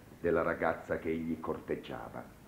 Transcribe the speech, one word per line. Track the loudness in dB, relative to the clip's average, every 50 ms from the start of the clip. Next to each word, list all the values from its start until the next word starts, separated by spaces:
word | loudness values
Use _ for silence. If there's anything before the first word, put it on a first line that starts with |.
| -18 -18 -12 0
della | 2 4 4 6
ragazza | 4 4 2 4 2 2 2 0 0 -2 -2
che | 0 2 0
egli | 0 0 0 0 -2 -2
corteggiava. | -2 -2 -4 -4 -2 -2 -2 -2 -2 -6 -8 -8 -8 -8 -8 -10 -10 -10 -16 -18 -20